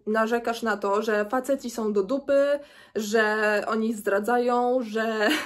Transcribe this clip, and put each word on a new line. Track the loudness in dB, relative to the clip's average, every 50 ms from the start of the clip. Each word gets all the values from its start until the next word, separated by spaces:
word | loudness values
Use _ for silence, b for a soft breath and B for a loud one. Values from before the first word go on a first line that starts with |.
| -4
narzekasz | -2 0 0 2 2 0 -2 -2 -2 -4 -2 -2
na | -2 -2
to, | -2 0 0 0 0
że | 0 0 0 0 0
faceci | 0 -2 -2 0 -2 -2 -2 -4 -6
są | -6 -4 -2 0 0
do | 0 0
dupy, | 0 -2 -2 0 2 2 4 4 2 0 -2 -4 B B B B B -6
że | -6 -2 0 2 2 2 2 2 2 2 2 2 0 0
oni | -2 -2 0 0 -2 -4
zdradzają, | -4 -2 0 0 0 2 2 2 2 2 2 2 2 2 2 0 0 -2
że | -2 -4 -2 -2 -2 0 0 2 2 2 0 -2